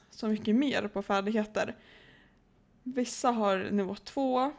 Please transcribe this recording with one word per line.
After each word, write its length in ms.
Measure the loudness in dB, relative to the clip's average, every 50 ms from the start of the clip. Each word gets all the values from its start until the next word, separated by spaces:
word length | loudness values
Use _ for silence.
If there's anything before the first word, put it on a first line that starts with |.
| -20 _
så 180 | -14 -6 -2 -2
mycket 280 | -2 0 2 2 4
mer 320 | 4 4 2 0 0 -2 -2
på 140 | -4 -6
färdigheter. 720 | -2 0 0 0 0 2 0 0 0 0 -2 -4 -4 -4 -6 -12 -18 -20 -20 -20 -20 -20 -20 -20 -20 -20 _ _ _ _ _ _ _ _ _ _ _
Vissa 480 | -6 -2 -2 -2 -2 -4 0 0 0
har 380 | 2 4 2 2 2 2 0 0
nivå 240 | 0 0 0 0 -4
två, 560 | -8 -10 -8 -4 -2 0 2 2 2 0 0 -2